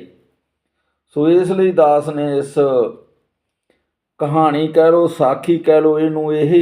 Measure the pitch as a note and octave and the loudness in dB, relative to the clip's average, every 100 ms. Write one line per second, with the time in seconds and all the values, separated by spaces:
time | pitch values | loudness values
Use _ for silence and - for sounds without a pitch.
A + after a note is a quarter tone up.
0 | - _ _ _ _ _ _ _ _ _ | -10 _ _ _ _ _ _ _ _ _
1 | _ D3 D3+ F3+ F3 F#3+ F#3 E3+ D3+ D3 | _ -4 0 2 0 0 0 2 2 2
2 | D3+ D3+ D3 C#3 C#3 D3+ C#3 B2+ G#2+ - | -2 -6 -4 -4 -4 -2 0 0 -4 -8
3 | _ _ _ _ _ _ _ _ _ _ | _ _ _ _ _ _ _ _ _ _
4 | _ _ D3 D#3+ D#3 D3 D#3 D#3+ D#3+ E3+ | _ _ -2 0 0 0 0 2 4 4
5 | E3+ E3 C3 C3+ - E3 E3 D#3 D#3 D3+ | 0 0 -2 -2 -2 -2 2 2 2 0
6 | D#3 D#3 D3+ D3+ D3+ F3 | -2 -4 -4 -2 0 2